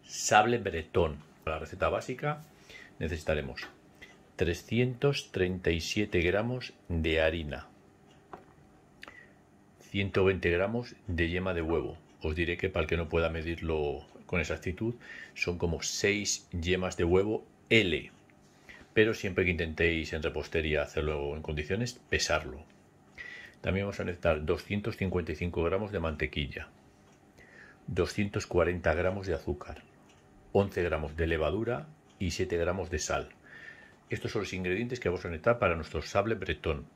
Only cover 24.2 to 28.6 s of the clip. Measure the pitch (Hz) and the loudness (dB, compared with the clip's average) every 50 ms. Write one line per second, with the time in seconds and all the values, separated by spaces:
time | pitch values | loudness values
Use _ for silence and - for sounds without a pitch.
24.2 | - 85 80 78 78 80 87 78 - - 101 104 104 117 - - 98 92 87 90 | 2 2 4 4 2 0 0 0 0 -2 -2 -2 -2 -2 -2 0 -2 0 0 0
25.2 | 82 82 80 - 90 87 - - 82 85 92 98 107 101 101 92 82 80 78 76 | 0 -2 -4 -2 -4 -2 0 0 2 2 2 0 -2 -2 -4 -2 -2 -2 -2 -2
26.2 | 78 73 - 78 71 67 - - - - - - - - - - - - - - | -4 -2 -2 -4 -4 -4 -6 -10 -12 -12 -18 -20 -20 -20 -20 -20 -20 -20 -20 -20
27.2 | - - - - - - - - - - - - - - 90 92 87 - - - | -20 -20 -20 -20 -20 -20 -20 -20 -20 -20 -20 -16 -10 -2 0 0 0 0 0 -2
28.2 | 104 98 - 104 - - - 90 | -2 0 -2 -4 -4 0 2 2